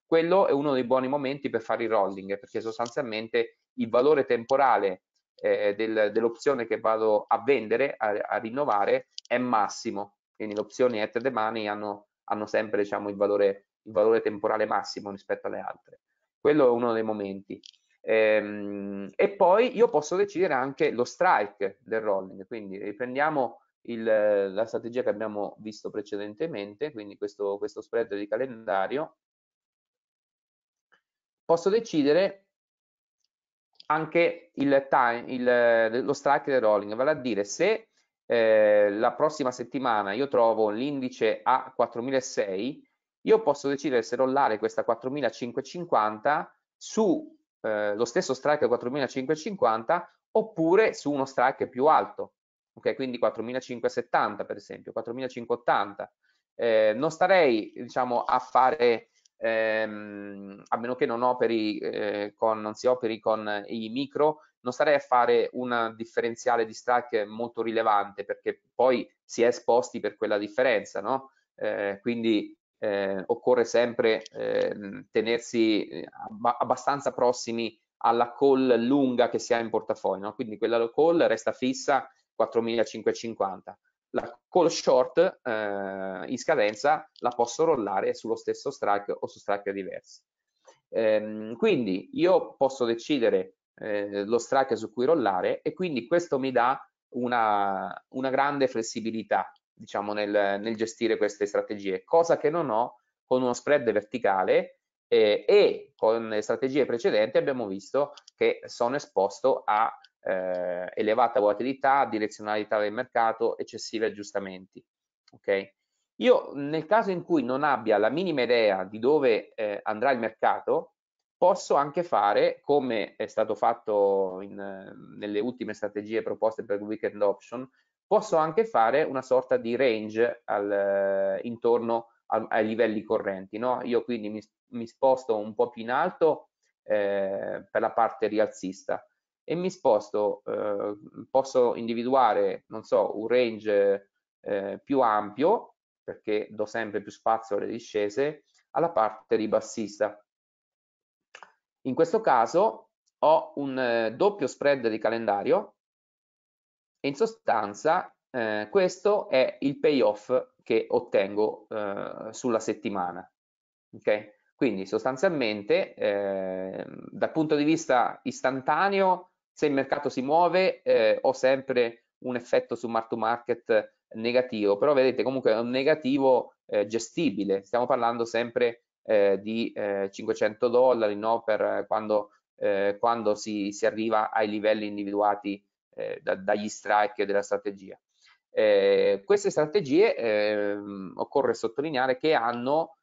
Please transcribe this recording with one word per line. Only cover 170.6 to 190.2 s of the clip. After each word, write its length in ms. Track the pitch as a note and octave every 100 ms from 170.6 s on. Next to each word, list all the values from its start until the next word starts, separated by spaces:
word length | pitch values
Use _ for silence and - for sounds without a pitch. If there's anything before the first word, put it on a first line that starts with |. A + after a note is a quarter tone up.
| F#3 -
eh, 340 | - E3 A2 G#2
ho 120 | -
sempre 720 | C3 C3 C3+ C3 B2 A#2 A#2 _ _
un 160 | B2+ B2
effetto 400 | A#2+ B2+ B2+ A#2
su 120 | A#2
mark 200 | A2+ -
to 80 | A#2
market 800 | A2 A#2+ - A#2 - A2 - _ _
negativo, 640 | A2 A#2 B2 B2+ A2 G2+ G2+
però 160 | C#3
vedete 300 | C#3 C3 A#2
comunque 280 | A#2 C3 A#2+
è 80 | A2
un 120 | A#2+
negativo, 800 | C3 C#3 D#3 C3 C#3 C3+ B2 - _ -
eh, 180 | G#2+ G#2
gestibile, 800 | A2+ - - D3+ G2+ G2 G2
stiamo 240 | G2 A#2+ B2
parlando 360 | C3 A#2 A#2
sempre, 600 | A2+ A2+ A#2+ B2 A#2+ - _ _
eh, 360 | - G#2+ G2+ G2
di, 300 | G#2 A2+ A2+
eh, 380 | - G2+ G2 G2
cinquecento 560 | - A2 A2 G#2+ G#2+ B2
dollari, 480 | A#2+ B2+ A#2+ G#2+ G2+
no? 260 | A2 A2+
Per 420 | - G#2 G#2 G2+ G2+
quando, 420 | G#2+ G#2+ G#2+ G#2 _ _ _
eh, 400 | G#2 G2 G2+ G2+
quando 340 | A#2 A#2 G#2
si, 380 | G#2 A2 G#2 G2+
si 140 | G#2 A2
arriva 420 | G#2+ A2 G#2+ G#2+
ai 160 | A2+ G#2+
livelli 380 | G#2+ G#2+ G#2+ G#2
individuati, 800 | G#2 G2+ G2+ G#2 G2+ G2+ G2 _ _ _ -
eh, 240 | A1 -
da, 140 | - G2
dagli 340 | G2 G#2 G#2+
strike 560 | - G2+ G#2 G#2 - G2
della 160 | G2+
strategia. 580 | G2+ G2+ G#2 G2+ G2 - _ _ _ _ _
Eh, 720 | - G#2+ G2+ G2 G2 G2 G2 -
queste 240 | G3+ G3
strategie, 640 | - D3+ G#3 C#3 D#3+ A3
ehm, 960 | -